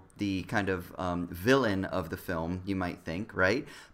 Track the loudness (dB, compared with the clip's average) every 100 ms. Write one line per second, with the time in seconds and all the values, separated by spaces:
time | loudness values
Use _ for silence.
0 | -10 -4 -2 -2 0 0 0 -2 -4 -4
1 | -2 -2 -2 0 6 6 6 2 0 -2
2 | -4 -6 -4 -2 -2 -4 -2 -2 -2 -4
3 | -6 -6 -4 2 4 4 -2 -14 -2